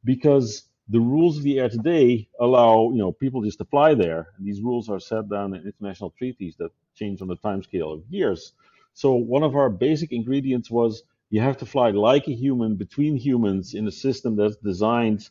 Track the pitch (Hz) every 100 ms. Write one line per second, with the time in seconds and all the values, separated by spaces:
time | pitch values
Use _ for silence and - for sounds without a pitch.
0 | 113 131 151 139 117 - _ _ - 113
1 | 117 143 175 151 143 135 127 117 131 165
2 | 123 120 107 - 120 127 117 113 113 123
3 | 95 85 135 127 107 - - 143 156 139
4 | 87 82 82 - 98 101 117 120 107 95
5 | - 110 104 101 98 95 92 - 101 92
6 | 92 _ 127 123 90 - 85 _ _ _
7 | 107 95 95 87 107 98 - 95 78 78
8 | 101 190 143 90 - _ _ _ _ -
9 | 139 123 113 131 156 139 135 92 127 156
10 | 160 120 113 139 135 123 - 117 117 110
11 | _ _ _ 107 127 131 113 139 120 101
12 | 107 139 147 120 135 127 113 101 101 -
13 | 151 139 135 123 107 95 92 101 107 -
14 | 135 127 123 107 104 107 101 92 107 120
15 | 113 107 -